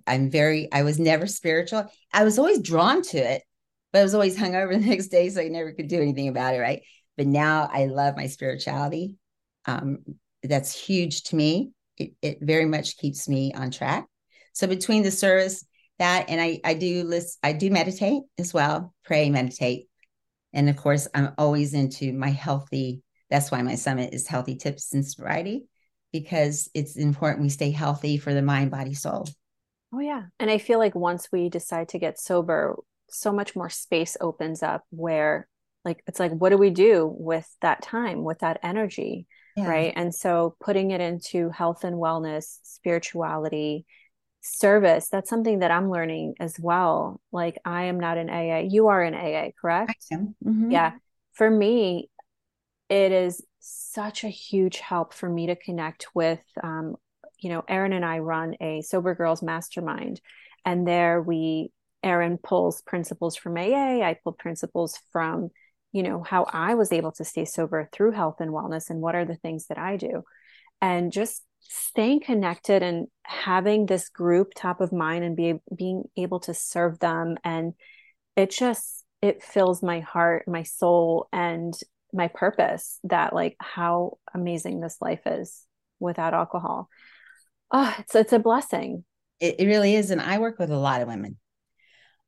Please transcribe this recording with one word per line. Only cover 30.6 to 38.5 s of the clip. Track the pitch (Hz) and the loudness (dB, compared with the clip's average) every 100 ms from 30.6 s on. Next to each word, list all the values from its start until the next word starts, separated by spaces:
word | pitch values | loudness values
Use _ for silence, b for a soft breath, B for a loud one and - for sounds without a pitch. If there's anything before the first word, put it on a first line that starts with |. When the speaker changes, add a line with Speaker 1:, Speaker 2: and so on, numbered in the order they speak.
| - 226 | 2 4
Speaker 2:
like | 214 | 4
once | 180 175 175 - | 2 -2 -2 -4
we | 185 175 | -2 -2
decide | 170 - 170 165 | -4 -6 -6 -6
to | 175 | -4
get | 165 - | -6 -6
sober, | - 175 170 156 151 - - _ _ | -2 0 2 0 0 -4 -10 _ _
so | - 214 | -6 -2
much | 202 202 | -2 -2
more | 190 175 | -6 -8
space | - - 170 165 - | -8 -2 -2 -2 -4
opens | 170 - 160 160 | -6 -6 -6 -4
up | 160 156 - | -4 -4 -8
where, | 160 165 156 151 156 - _ _ _ | -8 -4 0 2 0 -4 _ _ _
like, | 175 165 - | -8 -8 -8
it's | - | -2
like, | 175 | -2
what | 160 185 | 2 6
do | 196 | 8
we | 196 | 6
do | 175 214 190 160 - | 8 8 8 4 -2
with | 160 160 - - | -4 -4 -6 -2
that | 170 - | 0 0
time, | - 226 233 170 | -2 -6 -4 -4
with | 160 165 | -6 -4
that | 165 | -4